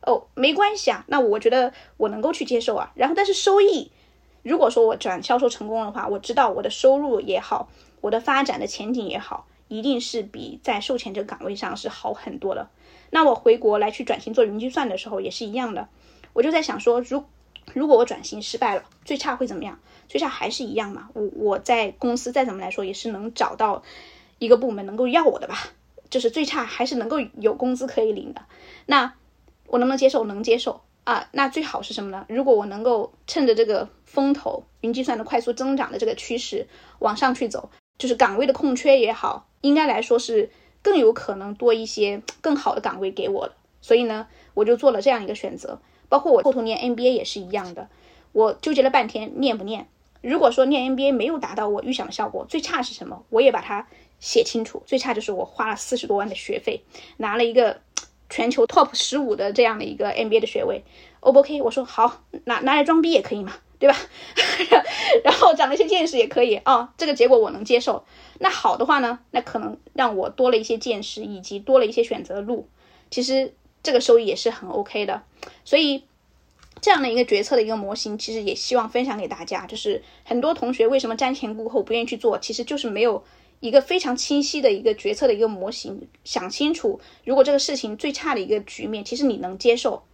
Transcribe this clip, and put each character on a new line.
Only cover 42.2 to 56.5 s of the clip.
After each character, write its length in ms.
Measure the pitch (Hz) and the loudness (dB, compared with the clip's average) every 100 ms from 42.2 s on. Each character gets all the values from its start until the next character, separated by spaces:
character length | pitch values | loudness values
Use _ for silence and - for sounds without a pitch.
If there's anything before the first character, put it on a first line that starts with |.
| - - | -10 -6
更 160 | 320 285 | -2 0
好 180 | 220 | 0
的 60 | - | -2
岗 220 | - 185 | -4 -4
位 100 | 190 | -6
给 160 | 190 196 | -4 -4
我 180 | 196 - | -4 -6
的。 80 | _ _ _ | _ _ _
所 160 | - 233 | 2 4
以 80 | 240 | 4
呢， 220 | 214 220 _ _ | -4 -10 _ _
我 100 | - | 0
就 140 | 214 240 | 2 6
做 140 | 277 | 4
了 100 | 220 | 4
这 80 | 214 | 2
样 120 | 240 | 0
一 60 | 196 | -2
个 80 | 208 | -8
选 220 | - - | -8 -10
择。 240 | - - _ _ _ | -14 -14 _ _ _
包 120 | 285 | 0
括 120 | 320 | 6
我 100 | 233 | 4
后 120 | 269 | 6
头 80 | 254 | 0
念 160 | 226 220 | -2 -4
M 180 | 247 233 | -4 0
B 100 | 247 | 2
A 20 | |
也 140 | 247 - | 2 -4
是 160 | 208 | -10
一 80 | 180 | -6
样 240 | 208 185 | -6 -6
的， 160 | 175 - _ _ _ _ | -14 -18 _ _ _ _
我 220 | 208 220 | 2 2
纠 200 | - - | 2 -2
结 80 | 285 | 4
了 80 | 262 | 4
半 200 | 262 220 | 4 0
天 240 | 220 214 - | -4 -10 -2
念 160 | 269 220 | -2 -2
不 80 | 196 | -6
念。 240 | 220 - _ _ _ | -10 -10 _ _ _
如 180 | 240 302 | -4 4
果 100 | 277 | 4
说 140 | 240 | 6
念 200 | 262 285 | 4 4
M 120 | 254 262 | 0 0
B 120 | 277 | 2
A 40 | |
没 140 | 254 226 | 2 0
有 120 | 320 | -4
达 180 | - 196 | -6 -6
到 120 | 208 | -4
我 160 | 208 | -4
预 80 | - | -4
想 140 | 254 - | -6 -6
的 80 | |
效 160 | - 214 | -6 -6
果， 160 | - - | -6 -6
最 140 | 320 | -8
差 200 | - 320 | -4 -4
是 120 | 254 | -4
什 120 | - - | -10 -16
么？ 200 | - _ | -16 _
我 120 | 226 | 4
也 100 | 269 | 6
把 80 | 254 | 4
它 260 | - 208 - - _ _ | -4 -8 -10 -20 _ _
写 240 | - 233 233 | 0 2 2
清 180 | 233 | -2
楚。 180 | 220 - - | -6 -10 -4
最 120 | 262 | -2
差 160 | 262 | -2
就 60 | 214 | -4
是 140 | 214 | -4
我 100 | 190 | -6
花 240 | - - 220 | -6 -6 -6
了 60 | 208 | -6
四 220 | - 247 | -4 -6
十 100 | - | 0
多 80 | 202 | -2
万 140 | 208 | -2
的 40 | |
学 280 | 190 - | -8 -8